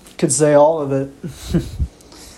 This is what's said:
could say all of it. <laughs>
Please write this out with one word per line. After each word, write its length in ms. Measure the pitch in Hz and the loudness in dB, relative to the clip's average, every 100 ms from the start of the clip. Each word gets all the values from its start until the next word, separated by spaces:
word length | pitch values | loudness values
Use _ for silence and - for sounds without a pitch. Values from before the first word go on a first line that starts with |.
| - - | -20 -4
could 160 | 156 | -2
say 220 | - 151 | 2 4
all 260 | 147 151 160 | 6 4 2
of 100 | 139 | -2
it. 200 | 135 139 - 151 - - | -4 -6 -10 -16 -14 -4
<laughs> 100 | 170 - - - - - - - | -4 -4 -6 -6 -8 -20 -20 -20